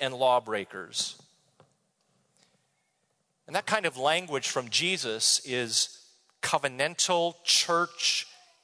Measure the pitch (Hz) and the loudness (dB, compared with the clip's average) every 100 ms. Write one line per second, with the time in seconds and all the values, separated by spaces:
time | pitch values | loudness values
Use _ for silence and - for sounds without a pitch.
0 | 135 127 131 123 113 107 95 95 90 - | -4 2 4 4 2 -4 -4 -10 -8 -6
1 | - - - _ _ _ - _ _ _ | -6 -8 -20 _ _ _ -20 _ _ _
2 | _ _ _ _ _ _ _ _ _ _ | _ _ _ _ _ _ _ _ _ _
3 | _ _ _ _ - 170 - 214 175 127 | _ _ _ _ -6 -6 0 0 0 0
4 | 135 165 180 139 - 139 123 104 170 185 | 2 2 0 -4 -2 -4 -2 0 0 -2
5 | 120 110 - - - 123 120 107 - - | -2 0 2 0 0 -4 0 0 -2 -6
6 | - _ _ _ - 156 139 127 147 170 | -20 _ _ _ -2 0 0 0 -2 0
7 | - 175 170 165 - - - 170 175 - | 2 2 0 -2 2 2 4 2 0 -2
8 | - - - - - _ | -2 -2 -6 -16 -20 _